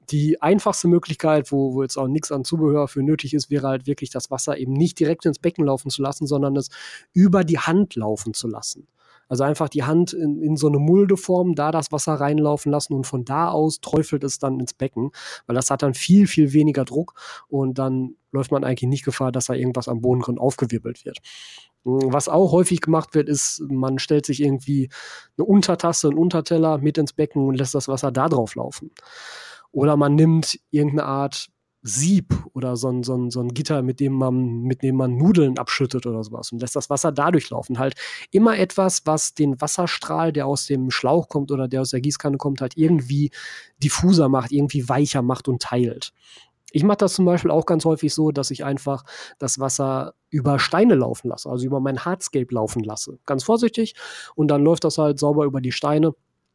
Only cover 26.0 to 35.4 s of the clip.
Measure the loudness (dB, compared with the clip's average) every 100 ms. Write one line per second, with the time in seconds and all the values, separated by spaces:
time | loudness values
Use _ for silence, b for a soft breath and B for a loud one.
26 | 2 2 2 0 0 2 2 2 0 0
27 | -2 -2 -2 0 0 0 -2 -2 -2 -2
28 | -2 0 2 2 0 -4 -10 -12 -18 B
29 | B B B B B B B 0 4 4
30 | 4 6 6 4 0 -6 _ 0 0 0
31 | -2 -2 -4 -6 -14 _ _ _ -8 -2
32 | 2 2 2 -4 -4 -8 -6 -2 -2 -2
33 | -2 -4 -4 -4 -4 -4 -2 -2 -2 -2
34 | 0 0 0 0 -2 -2 -4 -2 -2 0
35 | 0 2 4 6